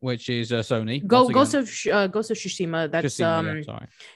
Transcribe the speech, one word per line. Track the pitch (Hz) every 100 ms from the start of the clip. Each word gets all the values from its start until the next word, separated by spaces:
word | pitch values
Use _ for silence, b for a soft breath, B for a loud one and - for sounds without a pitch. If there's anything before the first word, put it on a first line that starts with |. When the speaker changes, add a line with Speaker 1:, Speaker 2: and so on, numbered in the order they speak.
Speaker 1:
which | 131 120 -
is, | 120 117
uh, | 117
Sony. | 110 120 110 131 190
Speaker 2:
Go-, | 240
Speaker 1:
Once | 254
Speaker 2:
Ghost | 247 285
Speaker 1:
again. | 285
Speaker 2:
of | 233
Sh-, | - -
uh, | 202 196
Ghost | 208 220
of | 214
Tsushima. | 190 - 170 165 160
That's, | 165 147 -
Speaker 1:
Tsushima, | 170 160
yeah, | 160
Speaker 2:
um, | 156
Speaker 1:
sorry. | 151 - - B B